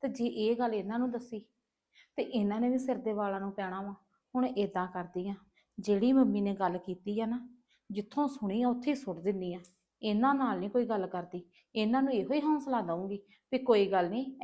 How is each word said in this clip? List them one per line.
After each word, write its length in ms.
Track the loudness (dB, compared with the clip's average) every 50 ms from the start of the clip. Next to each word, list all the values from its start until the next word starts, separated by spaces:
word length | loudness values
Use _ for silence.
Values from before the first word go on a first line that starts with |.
| -6
ਤੇ 60 | -6
ਜੇ 180 | -4 -2 -4
ਇਹ 300 | -4 -2 0 0 0 2
ਗੱਲ 180 | 0 0 0 0
ਇਹਨਾਂ 240 | -2 -2 -2 -2 -2
ਨੂੰ 120 | -2 -2
ਦੱਸੀ 340 | -2 -6 -8 -10 -12 -12 -12 _ _ _ _ _ _ _ _ _ _ -20 -20 _ _
ਤੇ 60 | -6 -4
ਇਹਨਾਂ 380 | -2 0 0 0 0 0 0
ਨੇ 80 | 0 0
ਵੀ 100 | 0 0
ਸਿਰ 180 | 0 -2 -2 -2
ਦੇ 140 | -2 -2 -2
ਵਾਲਾਂ 280 | 0 -2 -2 -2 -4
ਨੂੰ 120 | -4 -6 -6
ਪੈਣਾ 280 | -6 -6 -6 -6 -6 -8
ਵਾ। 120 | -8 -10 -14 _ _ _ _ _ _ -2
ਹੁਣ 120 | 0 0 0 0 0
ਏਦਾਂ 280 | -2 0 0 -2 -4
ਕਰਦੀ 420 | -2 -4 -8 -8 -6 -6 -6 -6 -6
ਆ, 60 | -8 -8 -12 _ _ _ _ _ _ -6
ਜਿਹੜੀ 340 | 0 0 2 4 4 6 6
ਮੰਮੀ 280 | 6 6 6 4 2
ਨੇ 140 | 0 0 0
ਗੱਲ 240 | 0 0 0 0 -2
ਕੀਤੀ 420 | -4 -6 -8 -6 -6 -4 -2 -2
ਆ 60 | -2
ਨਾ, 120 | -2 -2 -4 -6 -12 -18 -20 _ _ _ _ _ -8
ਜਿੱਥੋਂ 360 | -6 -6 -6 -4 -2 0 0 0
ਸੁਣੀ 340 | -2 -2 -2 -2 0 2 2
ਆ 60 | 2
ਉੱਥੇ 220 | 2 2 0 0
ਹੀ 40 | -2
ਸੁੱਟ 240 | -2 -4 -6 -8 -2
ਦਿੰਨੀ 360 | -2 -2 -2 -2 -4 -6 -6
ਆ। 60 | -8 -12 -16 -20 _ _ _ _ _ -2
ਇਹਨਾਂ 320 | 0 2 4 4 4 4
ਨਾਲ 240 | 4 2 0 0 0
ਨਹੀਂ 120 | -2 0
ਕੋਈ 140 | 0 0 2
ਗੱਲ 220 | 2 0 -2 -2
ਕਰਦੀ, 360 | -2 -4 -6 -6 -8 -10 -12 -12 -14 _ _ _ _ -4
ਇਹਨਾਂ 280 | 0 0 2 4 4 2
ਨੂੰ 100 | 2 2
ਇਹੋ 200 | 0 0 2 0
ਹੀ 80 | 2
ਹੌਸਲਾ 400 | 2 2 2 2 0 0 -2 0
ਦਊਂਗੀ 420 | 0 0 -2 -2 -4 -4 -6 -8 -10 _ _ _ _ _ -4
ਵੀ 60 | 0
ਕੋਈ 320 | 4 6 6 6 6 6 4
ਗੱਲ 160 | 2 2 2
ਨਹੀਂ, 240 | 0 -2 -4 -6 -6 -6